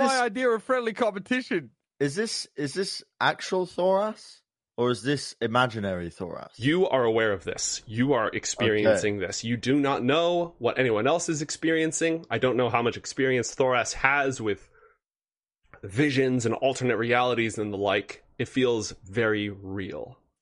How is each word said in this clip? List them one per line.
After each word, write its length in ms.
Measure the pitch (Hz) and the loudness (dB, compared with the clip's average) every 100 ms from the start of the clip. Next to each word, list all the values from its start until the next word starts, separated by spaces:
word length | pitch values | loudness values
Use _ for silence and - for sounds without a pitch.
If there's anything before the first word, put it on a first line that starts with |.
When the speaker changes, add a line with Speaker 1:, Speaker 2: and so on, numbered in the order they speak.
| 269 | 2
Speaker 1:
my 60 | |
Speaker 2:
this 80 | 262 | 2
Speaker 1:
idea 280 | 240 208 254 | 0 0 0
of 140 | 226 | 0
friendly 300 | - 254 226 | 0 -2 -2
competition. 800 | 202 220 196 190 254 - 190 123 _ _ - | 0 -2 -2 -2 -2 0 -4 -4 _ _ -2
Speaker 2:
Is 160 | 143 170 | -2 0
this, 320 | 220 - - - | -4 -4 -10 -6
is 180 | 143 | -6
this 300 | 175 196 - - - | -4 -6 -6 -12 -2
actual 460 | 135 156 - 185 180 | 0 0 -2 -2 -2
Thoras? 720 | - 185 190 214 220 - - _ _ _ - | 0 2 2 0 -6 -16 -20 _ _ _ -2
Or 120 | 123 | 0
is 140 | 117 | 0
this 320 | 123 139 - - | 0 -2 -4 -6
imaginary 680 | 113 120 127 113 101 90 85 | 0 2 2 0 -4 -4 -6
Thoras? 420 | - 90 - - - | -8 -10 -10 -14 -4
Speaker 3:
You 300 | 127 175 185 | 0 2 2
are 160 | 131 | 2
aware 280 | 117 113 110 | 2 4 2
of 100 | 95 | 0
this. 400 | - - - - - | -4 -6 -6 -6 -6
You 280 | 110 135 | 0 2
are 160 | 123 104 | 2 0
experiencing 880 | 107 - - 113 107 107 98 104 101 | -2 -6 0 2 4 4 4 2 -2
Speaker 2:
Okay. 100 | 90 | -4
Speaker 3:
this. 160 | - | -4
You 140 | 117 120 | -4 -2
do 220 | 120 143 | 0 2
not 240 | 139 135 | 2 0
know 520 | 123 156 170 175 170 - | 2 2 2 0 -2 -2
what 200 | 117 123 | -2 2
anyone 280 | 131 107 123 | 2 2 2
else 220 | 165 - | 2 0
is 120 | 151 | -4
experiencing. 840 | 156 - 160 160 160 - 165 165 - | -4 -4 0 0 0 0 0 -2 -2
I 80 | 113 | 0
don't 200 | 127 120 | 2 2
know 120 | 120 | 2
how 120 | 117 | 2
much 160 | 117 107 | 0 -2
experience 560 | - - 131 127 113 | -8 -2 0 0 -2
Thoras 400 | - 131 123 107 | 0 2 2 -2
has 480 | - 135 143 135 123 | 0 2 2 0 -2
with 260 | 107 98 - _ - _ _ _ _ _ _ _ _ - | -4 -4 -8 _ -20 _ _ _ _ _ _ _ _ -16
visions 640 | 98 101 147 131 131 127 113 | -6 0 2 4 2 2 0
and 100 | 113 | 0
alternate 420 | 135 127 127 107 | 0 0 0 0
realities 600 | 117 120 123 117 113 107 | 2 2 2 2 0 -2
and 140 | 104 | -4
the 60 | 98 | 0
like. 460 | 101 104 - - _ - | 2 2 -2 -12 _ -8
It 80 | - | -4
feels 460 | 131 127 117 101 - 92 | 0 2 0 -4 -10 -8
very 440 | 107 110 107 104 | 0 2 2 -2
real. 680 | 98 95 98 92 73 - - _ _ | -6 -10 -8 -8 -8 -12 -16 _ _